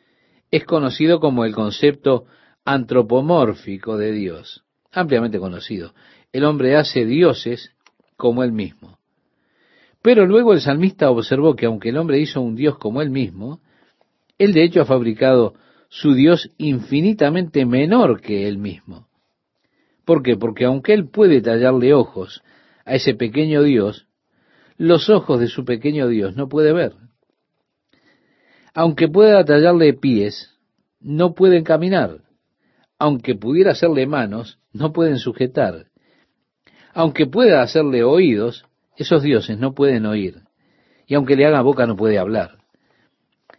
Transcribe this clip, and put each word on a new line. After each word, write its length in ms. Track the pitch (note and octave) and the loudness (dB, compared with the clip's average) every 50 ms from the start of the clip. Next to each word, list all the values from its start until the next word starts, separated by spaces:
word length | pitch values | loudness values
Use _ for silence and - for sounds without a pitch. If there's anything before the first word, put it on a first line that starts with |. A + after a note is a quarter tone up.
| _ _ _ _ _ _ _ _ _ _ | _ _ _ _ _ _ _ _ _ _
Es 140 | - D#3 - | -4 -4 -2
conocido 540 | - F3 D#3 C#3+ B2+ - - D3+ D#3+ F3 D#3+ | -2 -2 -2 -2 -2 -2 0 0 2 2 2
como 260 | D#3 D3+ C3 A#2+ A#2 | 0 0 0 -2 -2
el 100 | A2 G#2+ | -4 -4
concepto 720 | G#2+ A2 G#2 G#2 - - D3 C#3 C#3 - C#3 C3 A#2+ - _ _ _ _ _ _ _ _ | -6 -6 -6 -4 0 0 0 0 0 0 -2 -2 -2 -2 _ _ _ _ _ _ _ _
antropomórfico 1300 | C#3+ C#3 C3+ A#2+ - A#2+ B2+ A#2 G#2+ A#2+ C3 C3+ D#3 F3 E3 C3 A2 G2+ - - - G2 F#2+ - A2+ A2 | -4 -4 -4 -4 -2 0 0 0 2 0 -2 0 0 0 0 0 0 -2 -6 -12 -14 -14 -12 -10 -8 -6
de 160 | G#2+ G#2 G#2+ G#2+ | -6 -6 -6 -6
Dios, 520 | G#2+ G2 F#2 E2 D#2+ - - - - _ _ _ _ _ _ - | -6 -8 -8 -10 -12 -16 -20 -20 -20 _ _ _ _ _ _ -6
ampliamente 480 | F#3 F3+ D3+ C3+ A#2 A#2 A#2 G#2+ G2 | -6 -4 -2 -2 -2 -2 -2 -6 -6
conocido. 540 | F2+ F#2+ F2 E2+ - - A2+ F#2+ E2+ E2+ _ _ _ _ _ _ _ _ | -8 -8 -10 -12 -12 -12 -12 -12 -12 -14 _ _ _ _ _ _ _ _
El 140 | - C3 C#3+ | -6 -2 -2
hombre 320 | D3+ D3+ C#3+ B2+ B2+ C#3 | -2 0 0 0 2 2
hace 280 | D3+ D3+ - - C3 A#2 | 2 0 0 -2 -4 -2
dioses 680 | A2 B2 D#3 F3+ E3 B2 - - A#2 A#2+ A#2 - - _ _ _ _ _ _ _ _ _ | -2 0 2 2 2 0 -2 -6 -10 -10 -10 -12 -18 _ _ _ _ _ _ _ _ _
como 280 | - - B2 A#2 B2 B2+ | -4 -2 -2 0 0 -2
él 80 | B2 A2+ | -2 -4
mismo. 460 | G#2+ G2 F2 D#2 _ - - - _ _ _ _ _ _ _ _ _ _ _ _ _ _ _ _ _ _ _ _ _ - | -4 -6 -8 -12 _ -20 -20 -20 _ _ _ _ _ _ _ _ _ _ _ _ _ _ _ _ _ _ _ _ _ 2
Pero 240 | A3 B3 A3 F#3+ | 4 4 4 4
luego 260 | F3+ G3+ A3+ A#3+ A#3 G3+ | 4 4 4 4 4 2
el 80 | D3+ | 2
salmista 500 | C3 C#3+ C#3 D3+ F3+ F#3+ F#3+ - D#3+ C#3 | 2 -2 -2 0 0 -2 0 0 0 2
observó 460 | B2 A#2 A2 - C3+ C3 D3 D#3+ C#3+ | 2 0 -2 -2 -2 0 2 0 0
que 100 | A#2+ A#2+ | 0 -2
aunque 220 | A2+ A2+ G#2 - A#2 | -4 -4 -4 -6 -6
el 80 | A#2+ | -4
hombre 240 | D3 E3 E3+ C#3 C#3 | -4 -2 -2 -2 -2
hizo 200 | D3+ D3 - C#3 | -2 -2 -4 -6
un 140 | B2+ A#2 A2 | -6 -6 -4
Dios 240 | A2+ C#3+ D3+ C3+ - | -4 -2 -4 -4 -4
como 240 | - G#2+ A2 C#3 D#3 | -6 -6 -6 -4 -4
él 80 | C#3+ | -4
mismo, 500 | C3 C3+ B2 F#2+ E2+ F#2+ G2+ B2+ D#3 F3 _ _ _ _ _ _ _ _ _ _ _ _ _ _ _ - | -4 -4 -6 -6 -8 -12 -14 -14 -16 -18 _ _ _ _ _ _ _ _ _ _ _ _ _ _ _ 0
él 140 | G3+ G#3 F#3+ | 0 2 4
de 100 | D#3 E3 | 4 2
hecho 200 | F3 E3+ F3+ C#3+ | 4 2 2 2
ha 20 | |
fabricado 680 | B2 C3+ B2+ A#2+ A2+ G#2+ A2 C3+ C3 C3 B2 A2+ G2+ - _ _ _ _ _ _ _ | 2 2 0 0 -2 -2 0 2 2 4 4 2 0 -2 _ _ _ _ _ _ _
su 260 | - - - D3+ C#3 | -12 -4 0 2 2
Dios 360 | B2+ C3+ D#3+ F3 E3 - - _ - | 4 4 4 4 2 0 -6 _ -8
infinitamente 1080 | D#3 D3+ C3+ A#2+ G#2+ - C3+ C#3+ E3 G#3 A3 G#3+ D3 C#3+ D#3+ F3+ F3+ D#3+ - D3 C3 | -6 -4 -4 -4 -4 -4 -2 0 0 0 0 0 0 0 0 -2 -4 -4 -2 -2 -2
menor 540 | A#2+ B2 B2+ D3 D#3+ G#3+ B3+ A3+ D3 A2+ F#2+ | 0 0 0 0 2 2 2 2 2 0 -2
que 260 | - - G#2+ G2 G2 | -4 -6 -6 -6 -4
él 120 | G#2 G#2 G2 | -6 -6 -8
mismo. 500 | G#2 G2+ F2 D#2+ _ - F2+ D#2+ - _ _ _ _ _ _ _ _ _ _ _ _ _ _ _ _ _ _ _ _ | -8 -10 -12 -14 _ -20 -20 -20 -20 _ _ _ _ _ _ _ _ _ _ _ _ _ _ _ _ _ _ _ _
¿Por 180 | - E3 D3+ C3 | 0 0 0 0
qué? 140 | B2 A#2 | 0 -2
Porque 280 | F#2+ A#2 A2+ G#2+ - B2+ | -2 -2 -6 -4 -2 -2
aunque 280 | B2 C3 C#3 B2+ - G#3 | -2 -2 -2 0 0 0
él 160 | G#3+ F3+ C3+ | 0 0 -2
puede 320 | - G#3 G#3+ F#3 D#3 B2+ | 0 2 4 4 4 4
tallarle 540 | G#2 A#2 A2+ A#2 B2 B2+ C3 B2+ B2 C3 D3 | 2 0 0 0 2 2 2 2 2 4 4
ojos 480 | C#3 A#2 - - G2 F#2 - - - _ _ _ _ _ _ _ _ _ | 2 2 0 -6 -12 -14 -14 -16 -20 _ _ _ _ _ _ _ _ _
a 100 | - C3+ | -6 -4
ese 200 | C3+ - C#3+ A#2+ | -2 -2 -2 -2
pequeño 480 | G#2+ B2 A2+ G#2+ C#3+ D#3 D#3 D3+ D3 D3 | -2 -4 -4 -2 -2 -2 0 0 2 2
Dios, 440 | D3 C3+ A2+ G2 G#2 G#2+ - _ _ _ _ _ _ _ _ _ _ _ _ _ _ _ | 2 2 2 0 -2 -6 -10 _ _ _ _ _ _ _ _ _ _ _ _ _ _ _
los 320 | - D#3+ E3 E3+ D#3 - - | -4 0 2 2 2 2 2
ojos 320 | G#3+ F#3+ - - D3 A#2+ | 0 2 2 0 -2 0
de 60 | A#2+ | -2
su 180 | A2+ - - B2+ | -2 -4 -6 -6
pequeño 440 | B2 B2 A2+ A#2 C#3+ D3+ D3+ C3+ A#2+ | -6 -6 -4 -4 -4 -4 -2 -2 -2
Dios 260 | A#2+ A2 G2 F#2+ F#2+ | -2 -2 -4 -4 -6
no 140 | A#2 C#3+ C3 | -8 -8 -6
puede 240 | C#3 D3+ D#3 D3+ D#3+ | -2 0 2 2 2
ver. 220 | F3 D#3 A2 F#2 F#2+ A2 A#2+ _ _ _ _ _ _ _ _ _ _ _ _ _ _ _ _ _ _ _ _ _ _ _ _ _ _ _ _ _ _ _ _ _ | 0 -2 -4 -8 _ _ _ _ _ _ _ _ _ _ _ _ _ _ _ _ _ _ _ _ _ _ _ _ _ _ _ _ _ _ _ _ _ _ _ _
Aunque 340 | D#3+ E3 E3+ D3 C3 E3 D#3+ | -2 0 0 0 0 0 2
pueda 360 | D3+ G3 G#3+ A3 G#3 G3 F3 | 4 4 6 6 6 6 4
tallarle 500 | D3 D3 D3 D#3 F3 F3 E3+ E3 D3 C3 | 4 4 4 4 4 4 4 4 2 2
pies, 640 | B2 - C#3 B2 G#2 G2+ G#2 G#2+ - - _ _ _ _ _ _ _ _ _ _ _ | 2 0 0 0 0 0 -2 -6 -10 -16 _ _ _ _ _ _ _ _ _ _ _
no 320 | - C3+ D3 D3+ F3 F3+ E3 | -12 -6 -2 0 0 -2 0
pueden 300 | - F#3+ F#3+ F3+ E3+ D#3+ | 2 4 4 4 4 4
caminar. 600 | D#3+ D#3+ D#3 E3+ F#3 G3 F3+ B2+ F#2 D#2+ D2+ _ _ _ _ _ _ _ _ _ _ _ _ _ _ _ - | 2 0 0 0 0 0 0 -2 -2 -6 -12 _ _ _ _ _ _ _ _ _ _ _ _ _ _ _ -2
Aunque 380 | D3 D3+ D3 A#2+ - - A#2+ | -2 0 0 0 -2 -4 -6
pudiera 340 | G2 G#2 A#2 D3 E3+ F#3+ G3 | -4 -4 -2 2 2 2 2
hacerle 360 | D3+ - - E3+ D#3+ C#3 C3 | 2 0 0 0 0 0 -2
manos, 520 | C3+ D3+ C#3+ A#2+ G#2 G2+ A2 A#2 - - _ _ _ - | -2 -2 -4 -4 -6 -8 -10 -12 -14 -18 _ _ _ -8
no 200 | G#2+ D3 D#3 D#3 | -6 -6 -4 -2
pueden 260 | E3 E3 D#3+ C#3+ A#2+ | 0 0 0 0 -2
sujetar. 680 | - B2 A2+ - B2+ B2+ B2+ D3+ B2+ F#2+ F2 D#2+ D#2+ _ _ _ _ _ _ _ _ _ _ _ _ _ _ _ _ _ _ _ _ _ - | -4 -6 -6 -4 -6 -4 -2 -2 -4 -4 -4 -8 -16 _ _ _ _ _ _ _ _ _ _ _ _ _ _ _ _ _ _ _ _ _ -4
Aunque 340 | E3+ E3 D#3+ C#3+ - D#3 | -2 -2 -2 0 -2 -2
pueda 360 | C3 C3+ G#3+ B3+ A3+ E3+ C#3+ B2+ | -2 0 2 4 4 4 4 2
hacerle 400 | A#2 - D#3+ D#3 C#3+ C3 A#2+ A#2 | 0 0 0 0 0 0 0 2
oídos, 640 | B2 D3 F3+ F#3+ D#3 A2+ G#2 G#2+ A#2+ A#2 - - _ _ _ _ _ _ | 2 4 4 4 2 2 0 -2 -4 -6 -10 -16 _ _ _ _ _ _
esos 260 | - D3 - F3 D#3 C3+ | -12 -4 0 0 0 2
dioses 360 | D3 C3+ A2 - - A2 G#2+ | 2 0 0 -2 -4 -6 -6
no 160 | B2+ C3+ C3+ | -6 -6 -2
pueden 320 | - C#3 C#3 C3 A2+ A2 | 0 0 0 0 0 -2
oír. 360 | G#2+ G#2+ G#2+ G2 F#2 - - _ _ _ _ _ _ _ _ _ _ _ _ _ | -4 -4 -4 -6 -6 -10 -14 _ _ _ _ _ _ _ _ _ _ _ _ _
Y 80 | - C#3 | -4 -2
aunque 220 | D3 C#3 B2+ C#3 | -2 0 2 2
le 100 | C3+ C#3+ | 4 4
haga 160 | D3+ D#3 C#3 A#2+ | 4 4 2 2
boca, 240 | C3+ C#3+ B2+ B2 | 2 2 2 0
no 100 | A#2 A2 | -2 -2
puede 220 | F#2 G#2+ A2 G#2+ G2+ | 0 0 0 0 0
hablar. 400 | F2+ G2 A2+ A2 G2 - _ _ _ _ _ _ _ _ _ _ _ _ _ _ _ _ _ _ _ _ - | -2 -2 -4 -4 -6 -6 _ _ _ _ _ _ _ _ _ _ _ _ _ _ _ _ _ _ _ _ -20